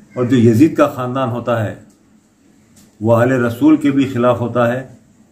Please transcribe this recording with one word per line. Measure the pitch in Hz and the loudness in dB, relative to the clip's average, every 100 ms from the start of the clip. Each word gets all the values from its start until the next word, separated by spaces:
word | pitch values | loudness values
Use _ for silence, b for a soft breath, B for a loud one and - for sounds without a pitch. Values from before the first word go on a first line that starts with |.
| _ 123 | _ -6
और | 120 | 0
जो | 127 | 2
यजीद | 113 113 147 - | 4 4 2 2
का | 143 | -2
ख़ानदान | - 123 131 123 | -2 -6 -4 -4
होता | 117 117 117 | -4 -4 -4
है, | 101 - - _ _ _ _ _ _ _ _ _ _ _ | -4 -8 -20 _ _ _ _ _ _ _ _ _ _ _
वो | 107 | 0
आले | 113 123 131 | 2 2 0
रसूल | 120 107 147 151 | -2 0 2 4
के | 143 | 2
भी | 135 131 | 0 -2
ख़िलाफ़ | 107 123 117 | 0 0 0
होता | 120 120 117 | -2 -2 -2
है | 127 - - _ _ _ | -2 -10 -20 _ _ _